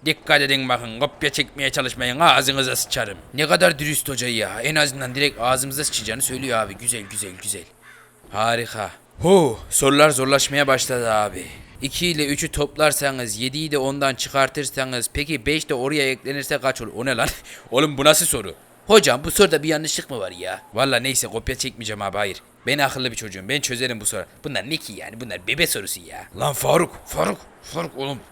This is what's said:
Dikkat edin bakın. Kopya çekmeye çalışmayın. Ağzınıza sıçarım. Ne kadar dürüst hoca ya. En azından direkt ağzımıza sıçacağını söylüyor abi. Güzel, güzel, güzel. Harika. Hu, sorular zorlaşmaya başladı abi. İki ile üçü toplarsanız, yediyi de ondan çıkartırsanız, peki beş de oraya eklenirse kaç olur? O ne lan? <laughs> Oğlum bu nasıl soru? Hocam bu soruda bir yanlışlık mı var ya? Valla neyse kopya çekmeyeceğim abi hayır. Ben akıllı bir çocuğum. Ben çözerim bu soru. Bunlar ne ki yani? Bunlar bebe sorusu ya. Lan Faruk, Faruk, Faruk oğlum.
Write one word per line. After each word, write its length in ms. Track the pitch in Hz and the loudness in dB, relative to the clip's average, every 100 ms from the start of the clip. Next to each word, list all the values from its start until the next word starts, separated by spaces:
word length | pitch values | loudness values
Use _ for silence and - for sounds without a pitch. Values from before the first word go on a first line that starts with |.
| 131 | -2
Dikkat 360 | 151 - 151 | -4 4 4
edin 280 | 139 135 131 | 4 0 2
bakın. 300 | 120 117 113 | -2 -2 -4
Kopya 300 | 143 - 147 | -4 -2 -4
çekmeye 400 | 139 139 - 139 | -2 -4 -2 -4
çalışmayın. 500 | 147 131 117 123 127 | -2 -4 -2 -4 2
Ağzınıza 560 | 165 135 135 135 131 120 | 6 6 4 0 0 -2
sıçarım. 420 | - - 110 95 - | -4 -4 -4 -8 -12
Ne 140 | 131 151 | -4 0
kadar 320 | 175 180 147 | 4 4 2
dürüst 300 | 147 147 - | -2 -4 -4
hoca 180 | 127 123 | -4 -2
ya. 340 | 117 101 104 | -2 -2 -2
En 140 | 127 156 | -2 0
azından 400 | 147 131 127 127 | 0 -2 -6 0
direkt 260 | 143 107 | 0 0
ağzımıza 420 | 117 127 135 135 | 0 0 -2 -4
sıçacağını 380 | 151 - 110 113 | -4 -4 -4 -4
söylüyor 380 | 131 127 135 117 | -4 -4 -2 -2
abi. 180 | 104 95 | -2 -4
Güzel, 240 | 120 117 | -6 -6
güzel, 300 | 98 104 101 92 | -6 -8 -8 -10
güzel. 220 | - 98 82 _ - - - _ - | -8 -8 -10 _ -20 -20 -20 _ -10
Harika. 600 | 98 113 117 117 117 98 - _ - | -2 0 0 -2 -6 -8 -10 _ -2
Hu, 400 | 165 196 151 110 - | 6 8 6 0 -2
sorular 400 | - 139 143 151 | 2 4 8 6
zorlaşmaya 580 | 131 131 139 - 143 139 | 6 2 2 2 2 4
başladı 440 | 131 - 127 117 | 2 2 -2 2
abi. 360 | 107 104 92 85 - - - | 2 2 -4 -14 -16 -20 -10
İki 260 | 135 - 175 | -8 -2 -2
ile 180 | 156 143 | 0 0
üçü 260 | 147 156 | 0 -2
toplarsanız, 840 | - 147 - 151 139 143 135 120 104 | -2 -4 2 2 2 -2 -2 -4 -4
yediyi 340 | 127 139 156 | -4 -4 -2
de 60 | 143 | 0
ondan 380 | 131 143 139 127 | 0 0 0 0
çıkartırsanız, 960 | - 139 131 - 135 - 131 127 113 | -2 2 2 0 -6 -4 -4 -2 -4
peki 320 | - 147 151 117 | -4 -4 -2 0
beş 240 | 151 151 | -2 0
de 40 | |
oraya 360 | 135 131 151 135 | -2 0 2 0
eklenirse 460 | 127 131 139 135 147 | 0 -4 -6 -4 -2
kaç 240 | 131 - | 0 -2
olur? 100 | 110 98 | -6 -6
O 100 | 127 | -2
ne 100 | 120 | 0
lan? 120 | 139 - - | 0 -2 -14
<laughs> 220 | - - | -20 -2
Oğlum 260 | 120 151 135 | 2 2 6
bu 80 | 143 | 6
nasıl 200 | 156 170 | 8 4
soru? 300 | 131 98 78 - - - | -2 -4 -12 -20 -20 6
Hocam 360 | 214 143 123 | 8 8 2
bu 80 | 160 | 0
soruda 320 | - 196 156 | 4 4 4
bir 60 | 151 | 0
yanlışlık 400 | 151 156 - - | -2 -2 -6 -6
mı 100 | 127 | -8
var 120 | 92 | -8
ya? 300 | 90 90 92 - | -8 -8 -8 -8
Valla 240 | 107 135 123 | -2 2 2
neyse 300 | 127 123 113 | 0 -2 -2
kopya 280 | 113 113 127 | -4 -6 -6
çekmeyeceğim 460 | 131 - 107 107 | -6 -8 -10 -6
abi 160 | 101 95 | -4 -2
hayır. 240 | 104 90 - _ - | -4 -6 -14 _ -2
Ben 100 | 143 | 2
akıllı 340 | 135 127 127 | 2 0 -4
bir 40 | 113 | -6
çocuğum. 280 | 110 95 95 | -10 -12 -4
Ben 120 | 143 | -4
çözerim 400 | - 123 127 113 | -2 -4 -4 -4
bu 40 | 104 | -4
soru. 200 | 104 87 - | -6 -10 -12
Bunlar 260 | 147 120 104 | -8 -8 -6
ne 80 | 156 | -6
ki 160 | - | -8
yani? 280 | 95 80 113 | -14 -14 -14
Bunlar 260 | 120 92 90 | -12 -10 -6
bebe 200 | 135 165 | -2 0
sorusu 320 | 123 98 - | -2 -6 -10
ya. 260 | 85 - - - | -12 -16 -16 -4
Lan 140 | 139 | -4
Faruk, 380 | 139 131 156 165 - - | -2 2 2 2 -6 -10
Faruk, 340 | - 160 98 - - | -4 -2 -4 -12 -20
Faruk 340 | - 151 170 - | -10 -8 -8 -6
oğlum. 220 | 135 131 - | -6 -8 -12